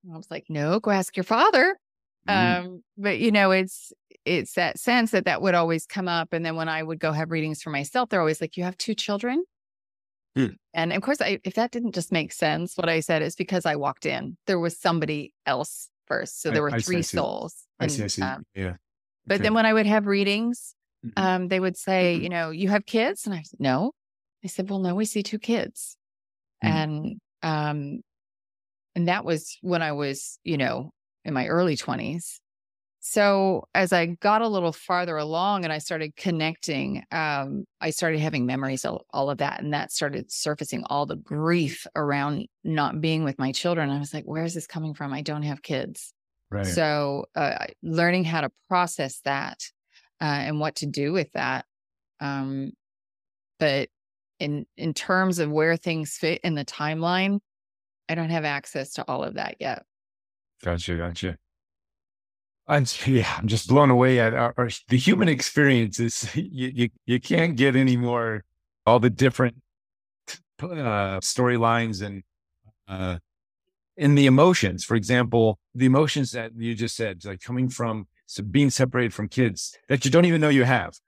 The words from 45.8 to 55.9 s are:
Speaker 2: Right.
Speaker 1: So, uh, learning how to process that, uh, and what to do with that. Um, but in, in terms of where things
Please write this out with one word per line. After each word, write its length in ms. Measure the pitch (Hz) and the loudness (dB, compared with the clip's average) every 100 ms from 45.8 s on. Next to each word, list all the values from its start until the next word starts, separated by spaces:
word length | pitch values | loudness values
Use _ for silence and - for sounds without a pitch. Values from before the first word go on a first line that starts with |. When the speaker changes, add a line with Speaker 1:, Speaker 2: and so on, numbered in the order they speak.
| 131 - - _ _ _ _ | -6 -12 -18 _ _ _ _
Speaker 2:
Right. 160 | 101 95 | -4 -2
Speaker 1:
So, 600 | 170 156 151 143 139 - 160 | 0 0 0 -2 -4 -6 -4
uh, 320 | 143 - - - | -2 -2 -8 -10
learning 400 | 165 160 170 185 | -4 2 2 2
how 180 | 165 165 | 0 -2
to 80 | 143 _ _ | -2 _ _
process 500 | 180 175 - 135 - 139 | 0 0 -2 -6 -4 -4
that, 340 | 139 - - - _ _ _ _ _ | -4 -4 -10 -16 _ _ _ _ _
uh, 20 | 156 143 143 | -2 -2 -2
and 120 | 151 | -2
what 180 | 151 - | -2 -4
to 80 | 147 | -6
do 240 | 143 143 | -2 -2
with 180 | 185 143 | 0 -2
that. 320 | - 131 131 - _ _ _ _ _ | -2 -2 -2 -6 _ _ _ _ _
Um, 500 | 143 139 135 135 135 _ _ _ _ _ _ _ _ _ | -6 -4 -4 -6 -8 _ _ _ _ _ _ _ _ _
but 300 | 156 139 - _ _ _ _ _ | 0 0 -4 _ _ _ _ _
in, 260 | 147 147 - - | -6 -6 -8 -8
in 160 | 165 147 | -6 -6
terms 420 | - 185 190 175 | 0 2 2 0
of 120 | 151 | 0
where 240 | 151 160 165 | 2 2 0
things 360 | 175 | -2